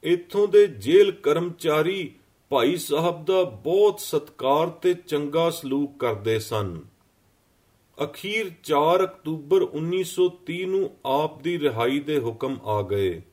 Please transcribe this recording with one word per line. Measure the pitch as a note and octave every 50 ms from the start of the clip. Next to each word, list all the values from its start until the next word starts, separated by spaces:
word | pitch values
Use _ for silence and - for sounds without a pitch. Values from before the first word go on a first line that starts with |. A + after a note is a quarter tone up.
ਇੱਥੋਂ | - D#3 F3 F3 - - - G3+ G#3 G3+
ਦੇ | - G#3 G#3
ਜੇਲ੍ਹ | G3 C#3 G#2+ G2 A#2+ E3 G3 G#3 G3
ਕਰਮਚਾਰੀ | - - - C#3+ D#3 E3 F3 F3 E3+ - - E3 D3+ D#3 D#3 F3 G3 G3 F3 C3 - _ _ _ _ _ _ _
ਭਾਈ | C#3 C3 A#2 C3+ F3
ਸਾਹਿਬ | E3+ - - C#3+ D#3 E3 F3 E3+ D#3 D#3
ਦਾ | F3+ F#3+ F#3+
ਬਹੁਤ | F3+ F3+ A2+ G2 - D#3+ F3 G3 G#3 G#3 G3 -
ਸਤਿਕਾਰ | - - - D3+ D3 - - - - C3 C#3 D3+ E3 E3+
ਤੇ | E3 - - F#3 F3+
ਚੰਗਾ | F3 - - D3+ C#3+ D3 C#3+ C#3+ E3 E3 E3+
ਸਲੂਕ | E3 - - C3+ C3+ C#3 C#3+ C#3 - -
ਕਰਦੇ | C3 A#2+ A2 G2+ G2 A2 A2 A2
ਸਨ। | G#2+ - A#2 G#2+ G2+ F#2+ E2+ D#2+ D2 - _ _ _ _ _ _ _ _ _ _ _ _ _ _ _ _ _ _ _ _ _ - C#3+
ਅਖੀਰ | D3 - - - G3 G#3 A3 A3 F#3 E3 -
ਚਾਰ | - - D3+ C#3+ D3 D#3+ F3 F#3 F#3
ਅਕਤੂਬਰ | F#3 - - _ D3+ D#3+ D#3 C#3+ C#3+ F#3 F#3+
ਉੱਨੀ | - - - D3 D#3+ E3 F3+ F#3 F#3
ਸੌ | E3+ - - F3+ F3+
ਤੀਹ | F3 - - - E3 F3 F#3+
ਨੂੰ | F#3 F#3+ F#3+ F#3+ - - _ _
ਆਪ | C3 C3+ C#3+ D#3 D#3 D#3 -
ਦੀ | - E3 F3 E3+
ਰਿਹਾਈ | D3 C#3+ A#2+ A2+ A#2 B2 C#3 D3
ਦੇ | C#3+ D3+ D3+ C#3+
ਹੁਕਮ | A#2+ A#2 A2 A2 C3 C3 C3+ B2 -
ਆ | G#2+ G#2+ G#2
ਗਏ। | G2 F2+ G2+ G2+ G2 F#2 F2 D#2+ - _